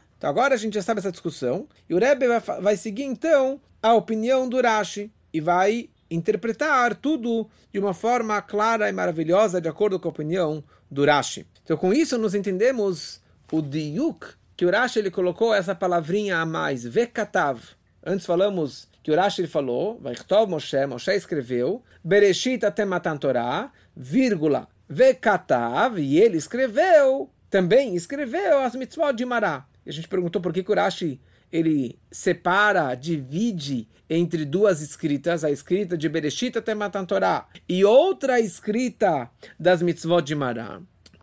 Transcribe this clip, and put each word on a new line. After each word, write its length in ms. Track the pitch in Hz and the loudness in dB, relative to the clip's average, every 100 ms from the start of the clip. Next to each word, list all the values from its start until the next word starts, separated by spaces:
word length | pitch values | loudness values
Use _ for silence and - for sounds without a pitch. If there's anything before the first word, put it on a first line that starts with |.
| _ _ | _ _
Então 120 | 147 | -2
agora 240 | 151 269 | 0 2
a 40 | 240 | 2
gente 160 | 220 | -2
já 80 | 208 | -4
sabe 180 | 185 214 | -2 -2
essa 120 | 185 | -4
discussão, 560 | 170 170 - 123 165 294 _ - | -6 -8 -4 -4 -4 -6 _ -4
e 40 | |
o 60 | 170 | 0
Rebbe 280 | 247 269 254 | 2 2 2
vai 120 | 233 | 0
fa-, 200 | - - | -2 -2
vai 180 | 185 208 | 0 0
seguir 260 | 226 202 | -4 -8
então 560 | 277 247 320 285 262 277 _ _ | -8 -4 2 2 2 -4 _ _
a 120 | 226 | 2
opinião 540 | 226 180 220 233 262 254 | 4 2 -4 0 0 0
do 140 | 254 | 0
Rashi, 500 | 247 214 185 202 208 _ _ | 2 2 -2 -8 -12 _ _
e 60 | 156 | -4
vai 500 | 156 175 196 233 - _ _ | 0 2 2 0 -8 _ _
interpretar 840 | 165 165 208 226 - 311 269 240 - | -4 -2 -2 -4 -2 0 2 2 0
tudo 520 | 277 311 233 226 214 _ _ | -2 -2 -2 -2 -4 _ _
de 80 | 196 | -4
uma 140 | 202 | -2
forma 480 | 175 226 247 220 208 | -2 0 0 0 -2
clara 480 | - 208 220 226 208 | -2 0 0 2 0
e 20 | |
maravilhosa, 680 | 190 180 160 160 185 214 180 | -2 -2 -2 2 4 4 2
de 80 | 160 | -4
acordo 300 | - 208 190 | -2 0 0
com 80 | 170 | -4
a 40 | |
opinião 520 | 156 151 185 156 156 - _ _ | -6 -4 -2 -2 -4 -12 _ _
do 160 | 139 143 | 2 4
Rashi. 400 | 143 123 - - _ | 4 2 -8 -16 _
Então 140 | - 160 | -4 0
com 160 | 185 | 2
isso 240 | 262 320 240 | 2 0 0
nós 160 | 220 | -2
entendemos 880 | 202 196 185 240 254 202 165 - - _ _ - | -2 -4 0 0 2 -2 -2 -10 -16 _ _ -4
o 100 | 160 | -4
diuk, 680 | 143 151 151 165 311 - - - _ - | -2 -6 -4 -2 -4 -4 -16 -20 _ -2
que 100 | 175 | 0
o 60 | |
Rashi 280 | 202 247 226 | 2 0 -2
ele 120 | 196 | -2
colocou 420 | 190 180 170 226 | -2 -2 0 2
essa 220 | 208 175 180 | 2 0 -4
palavrinha 640 | 180 175 151 202 202 170 | 0 0 0 -2 -2 -2
a 60 | 160 | -2
mais, 380 | 160 151 131 | -4 -4 -4
vekatav. 760 | 120 143 233 - 208 190 147 127 - - _ _ - | -2 -2 -2 -4 -2 0 0 -2 -12 -20 _ _ -6
Antes 200 | 190 - | -4 0
falamos 640 | 175 202 185 143 - - _ | 0 0 0 -6 -8 -20 _
que 80 | - | 0
o 40 | 151 | 2
Rashi 260 | 196 - | 2 0
ele 60 | 170 | -2
falou, 520 | 156 131 123 196 233 | -2 -2 -2 -4 -6
"Vaichtov 480 | 131 120 - 202 214 | -10 -12 0 2 2
Moshe", 360 | 156 - 135 139 | -2 -2 -2 -2
Moshe 260 | 120 - | -4 -4
escreveu, 720 | 196 - 156 123 123 127 233 - _ | -4 -2 -6 -4 -2 -2 -4 -10 _
"Bereshit 600 | 160 202 202 175 254 254 208 | 2 4 6 4 -2 -2 -2
até 200 | - 202 | -2 -2
Matan 320 | 175 170 147 | -2 -4 -2
Torah, 540 | 143 123 120 147 269 _ _ - | -2 -2 -2 -4 -6 _ _ -18
vírgula, 720 | 127 208 254 185 156 131 - _ _ | -2 0 2 2 0 0 -4 _ _
vekatav", 1080 | 151 262 254 226 180 - 127 117 135 247 196 | 4 4 4 2 0 2 0 2 0 0 0
e 200 | 139 151 | 2 4
ele 180 | 226 165 | 6 4
escreveu, 920 | - 240 262 220 370 311 269 269 - _ _ | -4 -2 0 2 6 6 6 2 -6 _ _
também 460 | 196 175 233 262 175 | 0 4 4 4 -4
escreveu 640 | - 285 262 320 392 277 | -6 -8 -4 -2 2 2
as 160 | 254 247 | 2 -4
mitzvot 380 | 262 302 294 | -10 -2 -2
de 120 | 233 247 | 0 -2
Mará. 400 | 240 202 135 - _ - | 0 -2 -4 -10 _ -12
E 40 | |
a 40 | |
gente 140 | 151 165 | -12 -6
perguntou 340 | 185 175 190 | -4 -2 -2
por 120 | 175 | -2
que 100 | 170 | -4
que 80 | 185 | 0
o 40 | 190 | 0
Rashi, 440 | 190 - 165 127 _ _ _ | 0 -2 -6 -8 _ _ _
ele 460 | 160 160 151 123 - _ | 0 2 0 -2 -8 _
separa, 840 | - - 165 175 190 208 190 139 127 | -4 -4 -2 0 2 4 2 0 -4
divide 920 | 147 160 127 160 233 180 139 127 110 _ _ | -4 -4 -4 -4 -2 -4 -6 -6 -8 _ _
entre 360 | 165 170 165 147 | -2 0 -2 -2
duas 360 | 175 208 156 | 2 2 2
escritas, 600 | 151 - 160 143 170 170 | -4 -6 -2 -2 -2 -2
a 80 | 151 | -2
escrita 460 | 139 - 185 190 170 | -2 -2 -4 -2 -4
de 120 | 156 | -2
Bereshit 480 | 160 156 - 247 233 | -2 -4 -4 -4 -4
até 180 | 220 214 | -4 -4
Matan 300 | 208 202 180 | -4 -6 -2
Torah 420 | 190 185 147 - - - | 0 2 0 -4 -16 -4
e 180 | 180 196 | 2 6
outra 540 | 247 370 - 269 240 | 6 6 0 0 0
escrita 880 | 220 - - 226 247 - 202 147 117 _ - - | 0 -4 -4 -4 -4 0 0 0 -4 _ -20 -2
das 220 | 165 180 | 2 2
mitzvot 400 | 175 - 165 175 | 0 -2 0 0
de 140 | 143 151 | 0 -2
Mará. 460 | 131 117 104 - 180 _ - _ | -2 -4 -8 -14 -18 _ -20 _